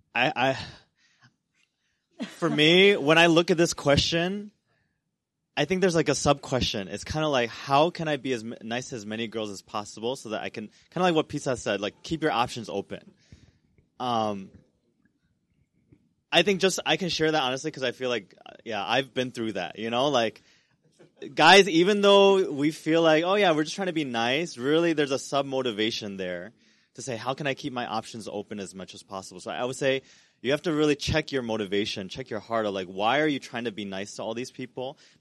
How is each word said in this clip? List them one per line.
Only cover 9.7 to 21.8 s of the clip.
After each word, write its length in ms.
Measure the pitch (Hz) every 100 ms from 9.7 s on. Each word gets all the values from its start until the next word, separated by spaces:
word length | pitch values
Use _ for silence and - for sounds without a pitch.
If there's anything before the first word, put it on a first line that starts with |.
| 107 101 - 113 135
so 120 | 113
that 120 | 107
I 60 | 95
can, 200 | - 107 _ _
kinda 140 | 165
like 100 | 180
what 140 | 160 -
Pisa 280 | 143 143 120
said, 240 | 120 101
like, 220 | 101 -
keep 200 | - 165
your 100 | 151
options 360 | 113 123 123 101
open. 320 | 98 - 101 - _ _ - _ _ _ _ _ -
Um, 500 | 123 117 107 101 95 - _ _ _ _ _ _ _ _ _ _ _ _ _ _ _ _ -
I 100 | 165
think 180 | 185 185
just, 200 | 190 - -
I 100 | 156
can 120 | 180
share 220 | - 156
that 120 | 156
honestly 280 | 127 131 156
'cause 120 | 143
I 80 | 127
feel 160 | 117 127
like, 240 | 117 90 -
uh, 80 | - -
yeah, 200 | 113 107
I've 280 | 92 123 135
been 160 | 131 127
through 220 | 123 110
that, 260 | 95 85 -
you 120 | 113
know, 180 | 117 143
like, 340 | 131 113 - _ _ _ _ _ _ - - -
guys, 340 | 139 156 190 180
even 320 | 160